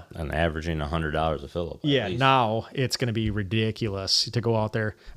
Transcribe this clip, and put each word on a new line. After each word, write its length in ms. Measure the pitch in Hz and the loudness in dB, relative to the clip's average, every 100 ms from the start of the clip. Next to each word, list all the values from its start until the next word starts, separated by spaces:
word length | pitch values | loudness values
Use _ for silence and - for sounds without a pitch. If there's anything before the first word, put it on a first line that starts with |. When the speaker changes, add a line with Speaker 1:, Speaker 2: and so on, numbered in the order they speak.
| - - | -10 -8
Speaker 1:
And 180 | 76 | -4
averaging 480 | 71 85 78 80 80 | 2 2 2 -2 -2
a 60 | 73 | 0
hundred 240 | 82 80 | -2 0
dollars 320 | 76 80 71 | 0 0 -2
a 40 | 71 | -4
fill-up, 280 | 87 85 - | -6 -6 -4
at 80 | 151 | 0
Speaker 2:
yeah, 220 | 139 104 | 0 0
Speaker 1:
least. 120 | 117 | 2
Speaker 2:
now 480 | 135 135 113 110 104 | 4 6 4 0 -4
it's 240 | - 127 - | -2 -2 0
gonna 160 | 127 | -2
be 160 | 113 110 | 0 0
ridiculous 960 | 104 95 110 110 107 113 98 95 - - | -2 -2 0 0 0 -4 -4 0 0 0
to 100 | 113 | 0
go 140 | 110 113 | 2 2
out 160 | 107 | 0
there. 220 | 113 107 - - | -2 -4 -6 -4